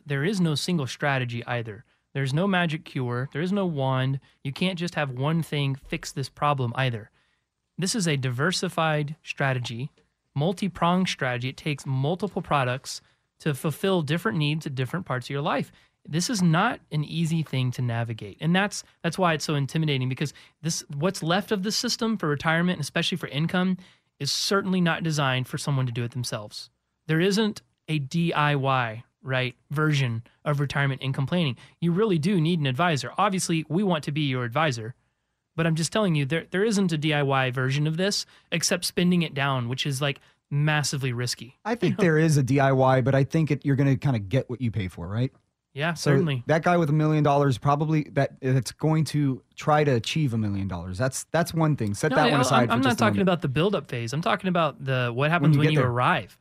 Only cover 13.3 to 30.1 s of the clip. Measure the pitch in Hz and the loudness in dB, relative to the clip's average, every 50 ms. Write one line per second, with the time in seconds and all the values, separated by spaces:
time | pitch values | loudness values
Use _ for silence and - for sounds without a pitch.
13.3 | _ - - 160 139 131 - 160 143 - - 196 190 175 156 135 156 170 - 226 | _ -6 -4 -4 -2 -2 -2 -4 -4 -2 0 2 2 2 2 0 0 0 0 -2
14.3 | 220 165 147 143 151 165 - - 135 127 131 120 - - 95 - 135 123 120 - | 0 0 0 0 0 -2 -4 -6 -4 -4 -4 -4 -4 -6 -4 -4 -6 -6 -6 -6
15.3 | 139 139 147 185 254 277 190 - - _ _ _ _ _ _ - 143 165 175 - | -6 -4 -2 -2 -2 -2 -4 -6 -10 _ _ _ _ _ _ -6 -4 -4 -2 -2
16.3 | 262 196 180 170 156 170 196 240 - - _ - - 151 147 - - 160 170 151 | 0 2 4 4 4 4 2 2 -2 -4 _ -6 -4 -4 -4 -4 -2 -2 0 0
17.3 | 165 165 147 - - 131 127 127 120 - 127 120 117 117 117 113 117 107 110 101 | 0 -2 -2 -2 -2 -2 -2 -2 -2 -2 -2 -2 -2 -2 -4 -4 -6 -8 -10 -14
18.3 | 92 - 151 156 175 190 202 202 - - - _ _ _ - 170 - - 190 170 | -10 -4 0 2 2 2 2 0 -4 -8 -14 _ _ _ -6 -4 0 2 2 2
19.3 | 160 147 - - 156 143 139 127 - 160 160 156 143 131 127 131 131 - 156 139 | 2 0 0 -2 0 0 0 -2 -2 0 0 0 0 0 -2 -2 -2 -4 -4 -6
20.3 | - - - - _ _ - 160 165 - - - 151 143 156 196 190 - 170 160 | -6 -10 -20 -20 _ _ -6 -6 -4 -6 -6 -8 -6 -2 -2 -2 -2 -2 -2 0
21.3 | 170 202 208 - 220 196 185 220 - - - 240 - - 233 226 220 - - 151 | 0 0 0 -2 -2 -2 -2 -2 -2 -2 -2 -2 -2 -2 -2 -2 -2 0 0 -2
22.3 | 147 139 - 165 160 165 170 180 180 - 147 - - 170 165 - 190 - - - | -2 0 0 0 2 2 2 0 0 -2 -4 -4 -4 -2 -2 -2 -4 -4 -6 -6
23.3 | - 143 160 165 - 180 185 185 185 180 - - _ _ _ _ _ - 143 139 | -4 -2 -2 0 0 0 0 0 0 -2 -6 -14 _ _ _ _ _ -8 -6 -4
24.3 | - - - - 208 196 190 190 185 185 175 170 160 165 165 160 151 143 143 131 | -4 -2 0 0 0 0 2 0 0 2 2 2 0 0 -2 -2 0 0 0 0
25.3 | 127 127 127 - - 139 - - 139 131 127 123 117 120 120 120 - 127 120 - | 0 0 -2 -4 -6 -6 -2 -2 0 0 0 -2 -2 -4 -6 -6 -6 -6 -6 -6
26.3 | - 113 107 107 - - - - _ _ _ _ _ _ _ - 156 160 175 202 | -6 -8 -10 -12 -14 -16 -18 -18 _ _ _ _ _ _ _ 0 2 2 2 2
27.3 | 196 214 226 208 - - - _ _ _ _ - 160 151 135 131 - 170 170 165 | 2 2 2 0 -2 -6 -12 _ _ _ _ -4 -4 -4 -2 -2 -2 0 0 0
28.3 | 156 156 147 147 147 139 131 135 135 131 120 113 110 117 - _ _ _ - 139 | 2 2 2 2 2 2 2 2 2 0 0 -2 -6 -10 -14 _ _ _ -8 -4
29.3 | 131 127 127 123 - _ _ - 143 151 151 156 151 139 135 120 | -2 -2 -2 -2 -6 _ _ -8 -2 0 2 2 2 2 2 0